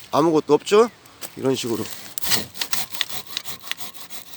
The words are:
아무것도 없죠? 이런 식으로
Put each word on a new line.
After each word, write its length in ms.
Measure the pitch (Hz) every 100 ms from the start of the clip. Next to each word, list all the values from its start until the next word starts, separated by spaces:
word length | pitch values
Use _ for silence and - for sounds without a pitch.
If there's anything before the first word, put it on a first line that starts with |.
| -
아무것도 420 | 131 165 156 -
없죠? 360 | 147 - 208 233 - - - - -
이런 180 | 127 127
식으로 260 | 117 104 101 - - - - - - - - - - - - - - - - - - - - - - - -